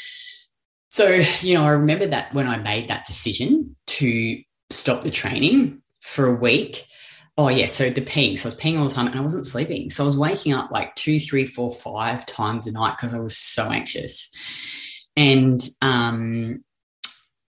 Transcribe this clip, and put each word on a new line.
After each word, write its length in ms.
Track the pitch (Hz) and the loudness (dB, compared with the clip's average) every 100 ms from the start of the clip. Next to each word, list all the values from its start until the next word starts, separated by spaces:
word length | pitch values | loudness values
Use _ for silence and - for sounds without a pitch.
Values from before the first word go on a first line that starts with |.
| - - - - _ _ _ _ - | -14 -16 -18 -20 _ _ _ _ -2
So, 320 | - 196 180 151 - | 4 6 6 2 0
you 100 | 185 | 2
know, 100 | 170 | 4
I 100 | 151 | 6
remember 340 | 147 147 175 185 | 6 4 2 0
that 260 | 135 - | -2 -2
when 140 | 139 127 | -2 -2
I 100 | 113 | -2
made 300 | 104 107 107 | -2 -2 -4
that 180 | - - | -6 -2
decision 680 | - 113 101 151 311 - - - | -2 0 0 2 2 0 -8 -8
to 560 | - 127 117 113 - - _ - | -2 0 0 -2 -6 -10 _ -4
stop 320 | - - 123 | -2 0 -2
the 80 | - | -2
training 720 | - - 117 151 269 240 - _ _ | -4 -4 2 4 4 4 -2 _ _
for 240 | - - 127 | -8 0 2
a 80 | |
week. 540 | 120 120 135 - - - - - - _ - | 4 4 2 0 -10 -18 -20 -20 -20 _ 0
Oh, 120 | 139 | 2
yeah, 180 | 127 101 | 4 2
so 240 | - 127 | 0 0
the 100 | - | -2
peeing. 380 | 135 151 117 92 | -2 2 2 0
So 100 | 117 | -6
I 20 | |
was 80 | - | -4
peeing 200 | 160 160 | -2 0
all 80 | 139 | 0
the 80 | 131 | 0
time 100 | 123 | -2
and 140 | 131 | -2
I 20 | |
wasn't 240 | 147 175 123 | -4 -4 -4
sleeping. 460 | 120 160 95 - | -4 -4 -6 -4
So 120 | - | -2
I 40 | 143 | 0
was 100 | 139 | 2
waking 360 | 156 202 151 | 0 0 0
up, 180 | 131 - | -2 -2
like, 240 | 107 - - | -4 -4 -6
two, 240 | 151 156 | 0 0
three, 260 | - 139 131 | 0 -2 -2
four, 260 | - 120 | -4 -6
five 540 | 117 120 107 113 123 - | -8 -10 -4 -4 -4 -8
times 400 | - 107 113 110 | -6 -4 -4 -6
a 60 | |
night 260 | 110 110 - | -4 -4 -4
'cause 160 | 120 | -6
I 60 | 117 | -6
was 180 | 113 - | -6 -4
so 320 | - - 107 | -4 -2 -2
anxious. 600 | 110 - - - - - - - - - - - - _ 147 | -4 -4 -8 -8 -10 -12 -12 -14 -14 -14 -14 -14 -18 _ 4
And, 500 | 139 135 131 123 - - | 6 8 6 2 -2 -2
um, 840 | 135 123 117 117 113 117 113 - - _ _ _ - - _ _ | 2 2 2 -2 -4 -4 -4 -8 -14 _ _ _ -8 -8 _ _